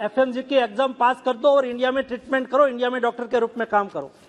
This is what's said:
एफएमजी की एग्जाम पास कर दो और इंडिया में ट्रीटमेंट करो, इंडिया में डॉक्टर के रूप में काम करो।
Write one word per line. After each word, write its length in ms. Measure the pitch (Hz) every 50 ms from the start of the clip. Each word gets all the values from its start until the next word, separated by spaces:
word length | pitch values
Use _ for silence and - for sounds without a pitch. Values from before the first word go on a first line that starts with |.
एफएमजी 420 | 214 208 - 262 262 262 240 254 254
की 120 | 254 277
एग्जाम 380 | 269 240 220 202 214 269 262 262
पास 280 | - 240 240 254 247 -
कर 80 | 254 254
दो 160 | 220 269 294
और 160 | 277 277 262
इंडिया 260 | 247 240 240 254 254
में 120 | 254 269 269
ट्रीटमेंट 440 | 262 240 240 - - 269 262 254 254
करो, 200 | 247 269 294 269
इंडिया 220 | 240 240 247 247
में 120 | 254 254
डॉक्टर 260 | 233 240 233 240 240 220
के 120 | 233 240
रूप 180 | 226 226 226 233
में 100 | 226 226
काम 200 | 214 208 202 190
करो। 240 | - 160 139 135 - _ -